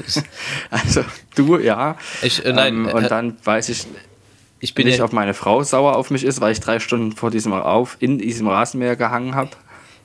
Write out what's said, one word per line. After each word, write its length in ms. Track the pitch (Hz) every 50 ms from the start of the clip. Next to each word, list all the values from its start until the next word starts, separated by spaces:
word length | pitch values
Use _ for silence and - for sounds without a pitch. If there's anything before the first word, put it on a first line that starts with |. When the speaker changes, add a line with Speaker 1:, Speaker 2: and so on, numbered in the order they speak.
| -
Speaker 1:
<laughs> 180 | - - 147 147 - - - - - 143 139 - -
Also, 340 | - 123 - - - 147 123 - - - - _ -
du, 220 | - 139 147 175 160
ja. 400 | - 117 104 107 131 151 160 - - - - -
Speaker 2:
Ich, 240 | - 127 - - -
äh, 80 | 127 127
nein, 220 | 123 131 135 120
Speaker 1:
Ähm, 100 | 113 113 113
und 160 | 117 117 107
Speaker 2:
äh, 60 | 120
Speaker 1:
dann 260 | 113 113 117 117 117 - -
weiß 240 | 107 107 110 113 -
ich 200 | 120 - - - - - - - - _ _ _ - _ _ _ _ _
Speaker 2:
ich 140 | - - -
bin 140 | - 131 123
Speaker 1:
nicht, 100 | 127 123
Speaker 2:
ja 80 | 120
Speaker 1:
ob 80 | 110 120
meine 220 | 113 104 101 98
Frau 260 | - - 98 107 127
sauer 340 | 143 135 - 131 139 143 135
auf 140 | 113 - -
mich 140 | 143 131 -
ist, 180 | 131 131 127
weil 100 | 113 107
ich 80 | 113 110
drei 200 | - - 113 113
Stunden 320 | 110 - 123 117 117 110
vor 180 | 107 - - 117
diesem 240 | 107 110 107 110 95
auf, 420 | 95 - - 92 110 123 123 - -
in 180 | 131 123 139 131
diesem 300 | 98 117 117 117 110 104
Rasenmäher 480 | 95 101 117 120 - 131 123 123 120
gehangen 400 | 113 123 113 120 120 123 131 131
hab. 200 | 139 135 139 - - - - - - - - - - _